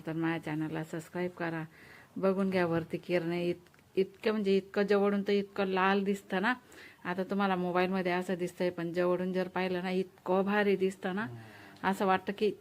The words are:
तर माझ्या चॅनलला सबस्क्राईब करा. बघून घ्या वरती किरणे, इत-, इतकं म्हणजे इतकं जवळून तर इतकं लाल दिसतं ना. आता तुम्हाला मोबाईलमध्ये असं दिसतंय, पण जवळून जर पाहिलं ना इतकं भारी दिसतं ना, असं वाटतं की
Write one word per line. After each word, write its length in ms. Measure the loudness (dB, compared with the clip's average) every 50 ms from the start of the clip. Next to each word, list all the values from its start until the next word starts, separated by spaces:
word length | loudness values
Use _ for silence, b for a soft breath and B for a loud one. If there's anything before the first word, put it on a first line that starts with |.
| -4
तर 80 | -4 -4
माझ्या 300 | -2 -2 -2 -2 -2 -4
चॅनलला 400 | -6 -4 -4 -4 -4 -4 -6 -6
सबस्क्राईब 480 | -6 -8 -10 -10 -6 -6 -4 -4 -4
करा. 320 | -4 -4 -6 -4 -4 -6 -8 -10 B B B B B B B B B
बघून 320 | 0 0 2 2 2 0 2
घ्या 160 | 2 2 2
वरती 320 | 2 2 0 0 -2 -6
किरणे, 460 | -8 -2 0 0 0 0 0 -2 0 0
इत-, 240 | -2 -2 -4 -8 -20 -20 -20 -18 -6 0
इतकं 360 | 0 0 -2 -2 -2 -2 0
म्हणजे 240 | 0 2 2 4 2
इतकं 260 | 2 2 0 0 0 2
जवळून 380 | 4 4 4 4 4 2 0
तर 100 | 0 2
इतकं 340 | 2 0 0 -2 -4 -4 -2
लाल 380 | 0 2 2 4 4 4 4 2
दिसतं 380 | 0 -2 -2 -4 -4 -2 0
ना. 120 | 0 0 -2 -2 B B B B B B B B -6
आता 180 | -6 -4 -4 -2
तुम्हाला 320 | -2 0 0 2 2 2
मोबाईलमध्ये 560 | 0 0 0 2 2 2 2 2 0 0 0
असं 240 | 0 0 0 -2 -2
दिसतंय, 340 | -4 -4 -6 -4 -2 -2 -2
पण 220 | -2 -2 -4 -2 0
जवळून 400 | 2 2 2 2 2 0 0 0
जर 140 | -2 -2
पाहिलं 360 | -2 -2 -4 -2 -2 -2 -2 -2
ना 80 | -2
इतकं 540 | -2 -2 -2 -4 -8 -10 -2 0 2 2 2
भारी 300 | 2 2 2 4 4 4
दिसतं 400 | 2 2 -2 -2 -2 -6 -4 -2
ना, 120 | -2 -4 -6 B B B B B B B B B B -2
असं 220 | -2 0 2 2
वाटतं 280 | 2 2 2 2 -4 -2
की 140 | 0 0 0 0 0